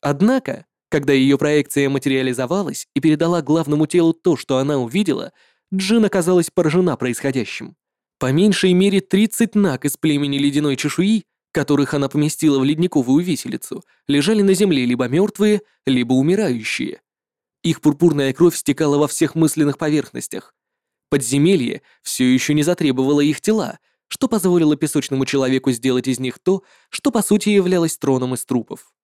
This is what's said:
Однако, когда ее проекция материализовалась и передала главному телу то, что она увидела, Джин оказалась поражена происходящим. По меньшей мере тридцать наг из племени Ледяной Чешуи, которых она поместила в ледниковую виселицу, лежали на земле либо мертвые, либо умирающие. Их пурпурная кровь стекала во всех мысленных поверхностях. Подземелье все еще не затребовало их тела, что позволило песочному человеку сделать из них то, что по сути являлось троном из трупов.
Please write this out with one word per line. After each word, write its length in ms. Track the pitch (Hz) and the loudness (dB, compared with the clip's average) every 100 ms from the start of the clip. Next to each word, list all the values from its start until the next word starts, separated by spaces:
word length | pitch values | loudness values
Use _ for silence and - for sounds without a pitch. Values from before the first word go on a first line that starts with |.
Однако, 640 | 143 143 202 262 - - - _ _ | -4 0 2 0 -4 -12 -14 _ _
когда 240 | 151 139 | -2 2
ее 240 | 139 135 139 | 2 4 2
проекция 500 | 147 151 139 - 139 | 2 0 0 -2 0
материализовалась 1000 | 139 139 131 131 123 123 185 170 - - - | 0 -2 -2 -2 -4 -2 -2 -4 -8 -8 0
и 40 | |
передала 440 | 156 151 165 175 | 2 2 2 0
главному 420 | 143 160 160 147 151 | 0 0 0 0 0
телу 280 | 175 165 | 2 2
то, 240 | 165 185 143 | 0 -2 -2
что 200 | - 131 | -2 -2
она 220 | 135 143 | 0 -2
увидела, 540 | 120 156 196 - - _ _ _ _ | -2 -2 -2 -2 -6 _ _ _ _
Джин 320 | 190 190 233 | -6 0 2
оказалась 460 | 208 196 165 180 165 | 2 0 2 2 2
поражена 480 | - 160 170 180 135 | 0 0 2 0 0
происходящим. 760 | 127 120 139 131 107 - 120 _ _ _ _ _ | -4 -4 -4 -4 -6 -10 -16 _ _ _ _ _
По 140 | 127 | -2
меньшей 420 | 143 208 185 190 | 2 2 4 2
мере 280 | 180 196 196 | 4 4 2
тридцать 520 | - 190 214 - 233 | 0 0 0 0 0
наг 320 | 214 196 127 143 | 2 0 0 -4
из 120 | - | -2
племени 420 | 165 143 143 139 | -2 0 -2 -2
Ледяной 380 | 143 143 147 131 | 0 0 -2 -2
Чешуи, 500 | 147 - 190 220 - _ _ - | -4 0 0 0 -2 _ _ -4
которых 380 | 139 143 139 147 | 0 0 2 0
она 120 | 135 | -2
поместила 520 | 151 147 - 156 139 | -2 -2 0 0 2
в 40 | |
ледниковую 600 | 135 156 175 156 123 139 | 0 0 0 0 2 0
виселицу, 600 | 175 151 - - - - _ _ - | 0 -4 -6 -10 -10 -16 _ _ -2
лежали 360 | 143 147 220 | 0 2 2
на 100 | 196 | 2
земле 320 | 190 202 143 123 | 2 2 2 0
либо 220 | 120 123 | -2 0
мертвые, 540 | 143 208 - 208 208 - _ - | 0 -2 0 0 0 -4 _ -2
либо 260 | 127 120 | -2 2
умирающие. 880 | 127 143 196 196 120 110 - - - _ _ _ _ _ _ | 0 2 0 0 -2 -4 -6 -8 -10 _ _ _ _ _ _
Их 180 | 165 160 | -4 0
пурпурная 500 | 151 143 170 143 135 | 0 2 2 2 -4
кровь 240 | 131 170 - | 2 2 2
стекала 440 | - 139 156 143 | -4 -2 0 0
во 80 | 147 | -2
всех 260 | - 160 | 0 -2
мысленных 460 | 165 160 - 147 139 | 0 -2 0 -2 -2
поверхностях. 720 | 156 151 - 123 - 95 - _ _ _ _ _ _ | -2 -2 -4 -12 -12 -14 -16 _ _ _ _ _ _
Подземелье 720 | 143 117 139 160 190 120 - _ _ | -4 0 2 2 2 0 -8 _ _
все 220 | - - 127 | -14 -2 2
еще 280 | 127 - | 2 2
не 80 | 151 | 0
затребовало 600 | 147 175 156 127 131 147 | 0 0 -2 0 0 2
их 200 | 147 151 | 0 0
тела, 380 | - 220 165 - _ _ _ | -2 -2 -2 -10 _ _ _
что 200 | - 262 | -6 -2
позволило 480 | 220 180 175 156 147 | 0 2 2 2 2
песочному 500 | 151 147 - 135 135 | 0 -2 -4 -4 -2
человеку 460 | 139 131 131 135 | 0 0 0 0
сделать 360 | 117 131 127 127 | -2 0 -2 -2
из 120 | 123 | -4
них 180 | 127 - | -6 -4
то, 240 | - 190 _ _ _ | -2 -2 _ _ _
что 200 | - - | -4 -2
по 140 | 233 | -2
сути 260 | - 202 208 | 0 0 4
являлось 480 | 202 180 180 165 - | 2 2 0 0 -2
троном 380 | 147 131 127 127 | -2 0 -2 -6
из 100 | - | -2
трупов. 480 | 127 110 - _ _ | -4 -4 -14 _ _